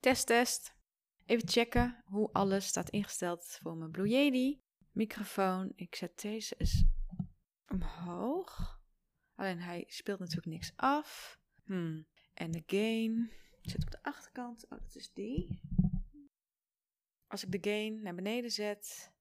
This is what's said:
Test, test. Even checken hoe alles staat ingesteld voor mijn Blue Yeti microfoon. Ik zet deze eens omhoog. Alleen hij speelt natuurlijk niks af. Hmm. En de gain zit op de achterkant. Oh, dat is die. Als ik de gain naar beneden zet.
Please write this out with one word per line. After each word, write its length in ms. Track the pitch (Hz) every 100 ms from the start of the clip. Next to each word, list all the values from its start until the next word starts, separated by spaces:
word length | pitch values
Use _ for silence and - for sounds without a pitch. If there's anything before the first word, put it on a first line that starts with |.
| -
Test, 200 | 254 -
test. 500 | 233 247 - - _ _ _ _ _
Even 240 | - 233 226
checken 540 | - 233 240 240 240
hoe 280 | - 196 214
alles 340 | - 196 196 196
staat 240 | - 180
ingesteld 680 | 208 202 - 180 175 - -
voor 140 | - 165
mijn 140 | 160
Blue 180 | 160 202
Yeti 540 | 247 294 254 254 294 _ _ _
microfoon. 800 | - 220 - 202 - 190 185 190
Ik 200 | - 175
zet 260 | - 180 -
deze 340 | 208 220 214 -
eens 280 | - - - - - - - - _ _ _
omhoog. 1120 | 185 175 - 175 175 214 330 359 - - - _ _ _ _ _
Alleen 260 | - 190 175
hij 240 | 175 175 -
speelt 300 | - - 196
natuurlijk 280 | 175 165 170
niks 260 | 165 - -
af. 600 | 262 294 302 - - - _ _
Hmm. 420 | - 190 165 156 156 _ _
En 160 | - 165
de 120 | 165 160
gain 680 | 196 220 226 226 226 233 - - _
zit 220 | - -
op 80 | -
de 120 | -
achterkant. 600 | - - - - 247 233
Oh, 140 | - -
dat 120 | -
is 180 | - -
die. 480 | - 202 269 - - - - - - - 294 285 _ _ _ _ _ _ _ _ _ _
Als 180 | 208
ik 180 | 190 185
de 80 | 202
gain 320 | 208 214 220
naar 120 | 208
beneden 360 | 175 196 233 240
zet. 640 | 214 208 208 - - - _